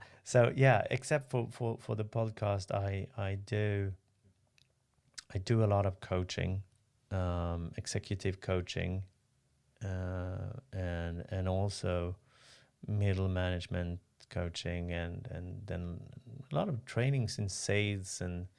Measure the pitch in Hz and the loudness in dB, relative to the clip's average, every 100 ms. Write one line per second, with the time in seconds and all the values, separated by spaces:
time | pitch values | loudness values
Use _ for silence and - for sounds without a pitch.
0 | - - - 123 117 - 135 110 - - | -12 -18 4 6 6 8 8 8 4 0
1 | - 151 135 123 113 - 117 113 - 107 | 2 0 2 0 0 -2 -2 -2 -2 -2
2 | 104 113 113 107 104 98 - 101 98 98 | 0 0 0 0 0 0 0 0 0 -2
3 | - - 98 98 101 107 104 101 98 95 | -4 -4 -2 -2 -2 0 2 2 -2 -6
4 | _ _ _ _ _ _ _ _ _ _ | _ _ _ _ _ _ _ _ _ _
5 | _ - - 95 92 117 107 101 98 92 | _ -20 -8 -4 2 4 6 4 2 -2
6 | - 92 92 - 90 95 - _ _ _ | -2 0 0 -2 -2 -2 -6 _ _ _
7 | - 95 90 87 87 85 85 - - - | -6 -2 0 0 -2 -2 -6 -8 -4 -4
8 | - 98 98 92 - 92 90 90 90 95 | -2 -2 -2 -2 0 0 0 -2 -2 -2
9 | 95 _ _ _ _ _ _ - 98 92 | -6 _ _ _ _ _ _ -10 -6 -4
10 | 92 92 90 95 95 - - 95 90 85 | -4 -4 -4 -6 -6 -10 -8 -6 -2 -2
11 | 85 85 - 95 92 92 101 - 95 87 | -4 -6 -4 0 2 2 0 0 0 0
12 | 85 92 _ _ - - _ _ - 104 | -2 -6 _ _ -20 -20 _ _ -2 2
13 | 101 95 92 90 90 87 - 90 87 87 | 4 4 2 2 0 -2 -2 -2 -2 -6
14 | _ _ - 92 87 - 87 87 87 85 | _ _ -10 -6 -4 -4 -4 -4 -4 -4
15 | 85 87 - 85 90 92 98 87 87 85 | -4 -6 -8 -8 -8 -8 -6 -4 -4 -8
16 | - - - 110 - 147 202 117 - - | -10 -18 -16 -14 -2 0 0 -2 -2 0
17 | 127 139 110 - 98 - - 101 104 98 | 2 2 0 -2 -4 -2 2 4 4 0
18 | 92 - 90 87 90 | -4 -6 -4 -4 -6